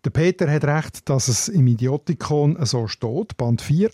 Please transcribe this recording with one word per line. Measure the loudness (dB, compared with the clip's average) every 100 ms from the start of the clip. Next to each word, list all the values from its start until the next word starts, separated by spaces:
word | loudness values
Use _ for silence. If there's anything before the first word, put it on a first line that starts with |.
| -2
Der |
Peter | 2 2 2 0
hat | 2
recht, | 0 0 -4 -10 -2
dass | 0 2
es | -2 0
im | 2 4
Idiotikon | 4 0 -2 -4 -6 -2 2 2 0 -2
so | -2 -4
steht, | -6 -4 -4 -6 -4
Band | -2 -2
vier, | 0 0 0